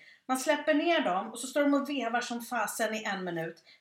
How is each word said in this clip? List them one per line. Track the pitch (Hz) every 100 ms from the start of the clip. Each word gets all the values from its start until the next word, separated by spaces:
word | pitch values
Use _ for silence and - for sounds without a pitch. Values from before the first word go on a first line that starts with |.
| - - -
Man | 262
släpper | 311 294 302
ner | 302 339 320
dem | 226 180 226
och | -
så | 262
står | 294
de | 285
och | 277 240
vevar | 277 233 233
som | - 233
fasen | - 240 202 - 220 220
i |
en | 214 185
minut. | 180 170 165 - _ -